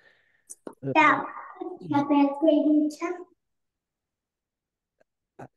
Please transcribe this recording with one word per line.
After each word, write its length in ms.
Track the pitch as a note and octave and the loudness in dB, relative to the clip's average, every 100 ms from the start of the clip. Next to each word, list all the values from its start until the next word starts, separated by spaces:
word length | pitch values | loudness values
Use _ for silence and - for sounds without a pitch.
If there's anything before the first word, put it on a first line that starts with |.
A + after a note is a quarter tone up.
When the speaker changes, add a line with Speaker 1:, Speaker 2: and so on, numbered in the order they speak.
| _ _ _ _ _ - - - | _ _ _ _ _ -20 -20 -12
Speaker 1:
Euh, 80 | C4+ - - - - - - - - - | -2 2 2 2 -4 -14 -18 -14 -14 -14
Speaker 2:
Je 80 | E3+ | -4
m'appelle 380 | C#4+ D4+ C#4+ C#4 C#4 | -2 2 2 2 2
Kevin. 480 | D#4+ D4 C#4+ D4+ D4+ - E4+ F4+ - _ _ _ _ _ _ _ _ _ _ _ _ _ _ _ _ _ _ _ _ - | 4 4 4 2 0 -4 -8 -8 -14 _ _ _ _ _ _ _ _ _ _ _ _ _ _ _ _ _ _ _ _ -20
Speaker 1:
Ah, 100 | C3 | -20